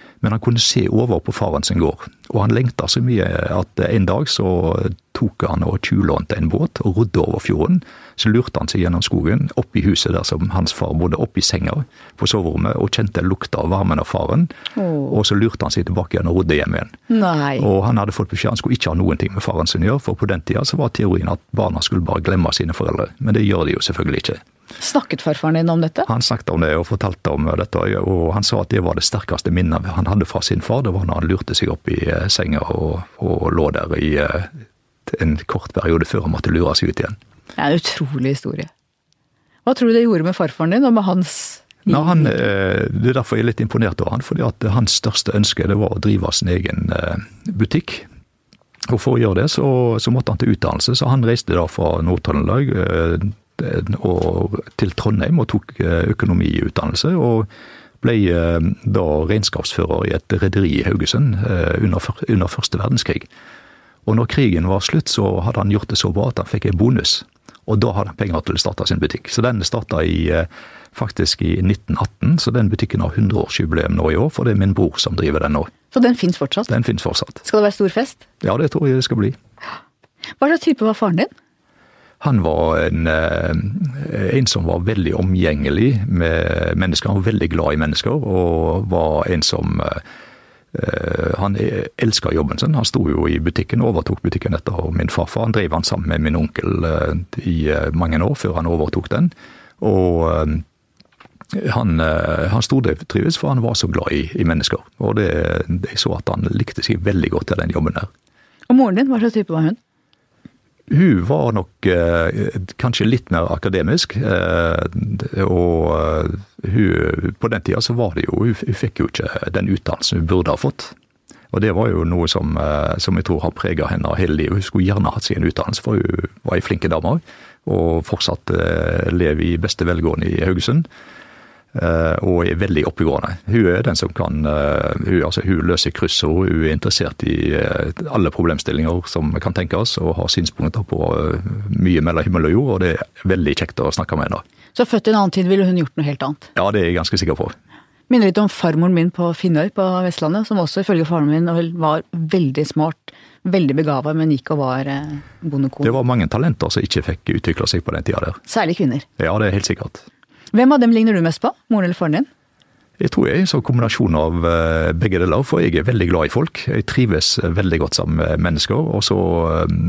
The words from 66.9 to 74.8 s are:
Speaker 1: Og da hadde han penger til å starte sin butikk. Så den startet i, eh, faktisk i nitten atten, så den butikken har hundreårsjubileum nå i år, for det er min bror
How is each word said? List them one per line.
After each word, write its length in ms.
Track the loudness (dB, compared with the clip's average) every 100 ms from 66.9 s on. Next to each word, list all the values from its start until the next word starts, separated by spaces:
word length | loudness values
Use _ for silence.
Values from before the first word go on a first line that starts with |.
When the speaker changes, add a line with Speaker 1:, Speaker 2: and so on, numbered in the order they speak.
| 2 0 -2 -6 _ -20 -12 -2
Speaker 1:
Og 140 | 0
da 100 | 2 0
hadde 160 | -4
han 40 | -4
penger 240 | -2 -2 -2
til 80 |
å 60 | -2
starte 240 | -2 -2 -2
sin 140 | 0
butikk. 260 | -2 -4 -6
Så 100 | 0
den 160 | 0 0
startet 400 | -2 -4 -2 0 0
i, 220 | 0 2
eh, 140 | 0 -2 -6 -20 -20 -12
faktisk 460 | -8 -4 -2 -2 0
i 140 | 0 2
nitten 360 | 2 0 -2 -4
atten, 380 | -4 -2 2 2
så 140 | 2
den 160 | 2 2
butikken 300 | 0 -2 -2
har 100 | 0 0
hundreårsjubileum 800 | 2 0 -2 -2 0 0 0 0
nå 160 | 2
i 40 | 2
år, 140 | 0
for 140 | 0
det 80 | 0
er 60 | 2
min 140 | 2
bror 260 | 2